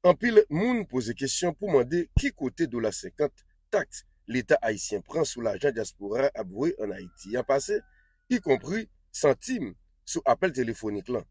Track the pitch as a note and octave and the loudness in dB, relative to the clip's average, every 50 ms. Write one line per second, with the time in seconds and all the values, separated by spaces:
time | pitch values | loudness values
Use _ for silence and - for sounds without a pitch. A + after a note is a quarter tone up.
0 | - F3+ F3 - A3 A#3+ A3 G#3 G#3+ _ D3 E3 G#3 B3 B3 A#3 G3 - - B2+ | 6 6 4 6 2 6 6 6 6 _ 0 0 2 2 0 0 -2 -2 -4 -2
1 | A2+ A2+ A2+ - C3+ B2+ - - F3+ F3 D3+ _ G3+ G3+ D#3+ C3 A#2+ B2 D#3 F3 | -2 -2 -4 -4 -4 -4 -2 -2 -2 -2 -4 _ -2 4 4 4 4 4 0 -2
2 | E3+ - _ - - C#4 - - C#3+ B2+ - - E3 C3 A#2+ A#2 A2+ G#2+ - - | -2 2 _ 0 0 0 -4 -2 -6 -6 -2 -2 -4 -2 -2 -2 -2 -2 -2 -4
3 | - A#2+ _ - - - _ _ _ _ _ _ _ _ - G3 - _ - - | -12 -12 _ -2 -2 -2 _ _ _ _ _ _ _ _ -2 -2 -2 _ -10 -18
4 | - _ _ _ _ - A#2 - - - - - - A2+ A2 F#2+ - - G#2+ G2 | -18 _ _ _ _ -4 -4 -4 2 2 2 2 2 -2 -2 -4 -4 -6 -6 -6
5 | - - - D#3+ D#3 - - B2 A#2 A2 G2+ F#2+ C#3 C#3+ A#2 A2+ G#2+ - - _ | -6 -4 -2 -2 -2 -2 -2 -4 -4 -4 -2 0 -2 -2 -2 -2 -8 -8 -10 _
6 | G2+ G2+ G#2+ B2 C3+ C#3 - - A2 F2+ F#2 G#2+ C#3 E3+ - - G#2+ G2+ F#2+ G2 | -8 -4 -2 0 0 0 0 -4 -10 -8 -6 -4 -2 -2 -2 -4 -6 -8 -8 -10
7 | F#2 F2+ _ - - F#2+ A2 B2 B2 - - C#3+ - - - - - _ _ _ | -12 -18 _ -20 -10 -6 -6 -4 0 0 0 0 0 -2 -4 -4 -4 _ _ _
8 | _ _ _ _ _ _ B3+ A3+ - - G4+ - - D#3 F#3+ A3 A3 _ _ _ | _ _ _ _ _ _ -2 -2 4 2 2 2 2 -6 -6 -6 -6 _ _ _
9 | _ _ - - - C#3+ - - - - C4 A3+ C#3 G2+ - _ _ _ _ _ | _ _ -4 2 2 2 2 2 -2 -6 -4 -4 -4 -8 -10 _ _ _ _ _
10 | _ - - E3 - - A#2 - - F#3 B2 C3 B2 A2+ G#2+ - G#2+ G#2+ G#2 G2+ | _ -8 -8 -2 2 2 2 4 2 -2 0 -2 -2 -2 -4 -4 -6 -6 -6 -6
11 | F#2+ A#2+ B2 A2 E2+ _ | -6 -4 -6 -6 -6 _